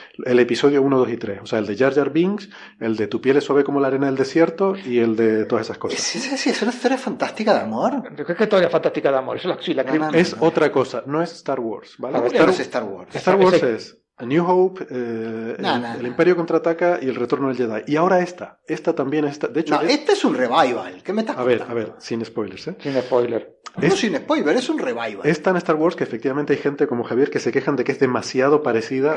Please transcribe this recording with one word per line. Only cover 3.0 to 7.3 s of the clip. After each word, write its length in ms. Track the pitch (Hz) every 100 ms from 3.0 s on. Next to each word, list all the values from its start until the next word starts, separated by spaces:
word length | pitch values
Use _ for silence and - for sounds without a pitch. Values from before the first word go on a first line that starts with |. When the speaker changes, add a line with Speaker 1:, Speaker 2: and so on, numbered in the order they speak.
| 104
Speaker 1:
Tu 160 | 110
piel 160 | 131 143
es 60 |
suave 200 | 139 143
como 160 | 143 139
la 80 | 135
arena 160 | 135
del 120 | 139 135
desierto 580 | 131 165 165 - 196 190
y 220 | 131 120
el 180 | 113 110
de 300 | 113 110 107
todas 180 | 117
esas 140 | 113 -
cosas. 200 | - -
Speaker 2:
Sí, 200 | - 175
sí, 180 | 262 269
sí, 140 | 277
es 100 | -
una 120 | 220
historia 260 | - 247 254
fantástica 560 | 240 - 139